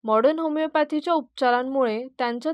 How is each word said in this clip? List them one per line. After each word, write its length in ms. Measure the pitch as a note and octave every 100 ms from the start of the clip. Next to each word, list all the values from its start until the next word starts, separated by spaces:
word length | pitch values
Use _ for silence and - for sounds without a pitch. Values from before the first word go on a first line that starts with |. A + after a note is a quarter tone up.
मॉडर्न 360 | A3 G#3+ B3 D#4+
होमिओपॅथीच्या 720 | D#4+ D4+ D#4 D#4 D4+ D4+ D#4+
उपचारांमुळे 920 | E4 B3 - B3+ A#3+ B3+ C4+ B3 A3 B3+ _
त्यांच्या 340 | B3 A#3+ D4+